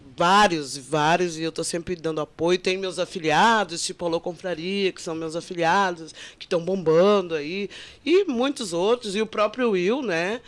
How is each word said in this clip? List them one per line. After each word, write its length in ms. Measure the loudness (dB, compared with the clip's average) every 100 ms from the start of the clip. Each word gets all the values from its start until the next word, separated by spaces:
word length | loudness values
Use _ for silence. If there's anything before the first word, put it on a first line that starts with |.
| -18 0
vários, 600 | 4 6 6 2 -4 -10
vários, 600 | -4 0 2 2 0 -4
e 40 |
eu 80 | -6
tô 120 | -4
sempre 320 | -4 -4 -6 -6
dando 240 | -4 -4
apoio. 380 | -6 -2 0 0
Tem 180 | 0 -4
meus 220 | -4 -6
afiliados, 840 | -6 -4 0 4 4 4 0 -4
tipo 220 | -8 -6 -4
Alô 140 | -2
Confraria, 720 | -4 -8 -6 -6 -4 -2 -2
que 100 | -4
são 140 | -8 -6
meus 200 | -6 -8
afiliados, 800 | -8 -2 2 2 2 -2 -12 -18 -20 -18
que 80 | -4
tão 140 | -2
bombando 720 | -2 -2 4 6 6 4 2 -4
aí, 340 | -4 -6 -6 -10 -20 -10 2
e 200 | 2 4
muitos 480 | 0 0 -2 -4
outros, 420 | 0 2 0 0 -2
e 60 |
o 40 | -2
próprio 460 | 0 0 0 0
Will, 300 | 2 2 0
né, 360 | 0 -2 -2 -4